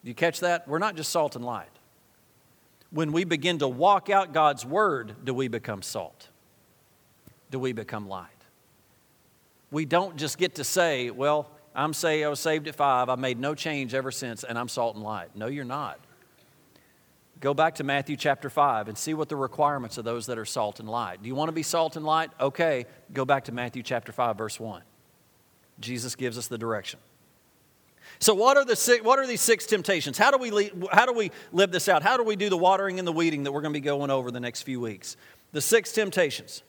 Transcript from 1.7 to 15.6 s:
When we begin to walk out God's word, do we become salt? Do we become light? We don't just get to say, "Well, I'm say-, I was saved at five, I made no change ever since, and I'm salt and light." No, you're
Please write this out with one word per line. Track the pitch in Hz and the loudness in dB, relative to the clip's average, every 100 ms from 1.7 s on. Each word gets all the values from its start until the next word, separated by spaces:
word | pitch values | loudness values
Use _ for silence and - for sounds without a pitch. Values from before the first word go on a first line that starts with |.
| _ _ _ _ _ _ _ _ _ _ _ _ | _ _ _ _ _ _ _ _ _ _ _ _
When | 151 160 | -4 0
we | 160 | 0
begin | 185 160 160 170 | 0 0 0 0
to | 139 | 0
walk | 123 175 196 190 | 2 4 4 4
out | 196 185 | 2 4
God's | 156 151 135 | 4 4 2
word, | 120 170 214 139 110 107 | -2 2 2 0 -6 -10
do | 123 | -6
we | 127 131 | -2 -2
become | 113 117 104 | -4 -6 -8
salt? | - 110 85 _ - _ _ _ _ _ _ _ _ _ - _ _ | -6 -8 -8 _ -20 _ _ _ _ _ _ _ _ _ -20 _ _
Do | 131 | -4
we | 131 | -4
become | 113 107 107 101 | -4 -8 -10 -8
light? | 95 82 _ _ _ _ _ _ _ _ _ _ _ _ _ _ | -10 -12 _ _ _ _ _ _ _ _ _ _ _ _ _ _
We | 147 | -6
don't | 151 170 190 160 | 2 2 2 -4
just | 151 - | -6 0
get | 180 | -2
to | - | -2
say, | 139 185 170 139 120 | -2 2 4 2 -2
"Well, | 120 139 151 143 - _ | 0 2 2 -2 -16 _
I'm | - 147 | -2 -2
say-, | 147 170 156 | 0 0 2
I | 151 | 0
was | 143 | 0
saved | 165 156 156 | 0 0 -2
at | |
five, | 143 143 127 127 | 0 2 4 2
I | 127 | 0
made | 131 120 | -2 -2
no | 135 | -4
change | 151 160 147 131 | -4 -4 -4 -2
ever | 131 135 | -4 -4
since, | 120 127 110 | -6 -8 -8
and | 123 117 | -8 -6
I'm | 120 | -4
salt | - 117 | -2 -2
and | 107 | -2
light." | 107 107 85 101 | -6 -8 -8 -8
No, | 110 | -8
you're | 143 | -6